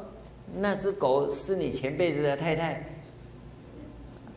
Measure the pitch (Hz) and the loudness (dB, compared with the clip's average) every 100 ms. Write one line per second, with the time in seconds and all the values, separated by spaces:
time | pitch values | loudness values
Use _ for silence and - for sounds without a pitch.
0 | - - - - - 180 202 196 196 196 | -12 -14 -16 -16 -8 0 2 2 2 4
1 | 135 139 143 - - 185 147 - 131 151 | 6 6 4 2 2 2 0 0 0 2
2 | 175 143 147 139 165 160 165 143 - - | 2 4 4 4 2 2 0 -2 -6 -12
3 | - - - - - - - - - - | -16 -16 -16 -16 -16 -16 -16 -14 -14 -14
4 | - - - | -14 -14 -16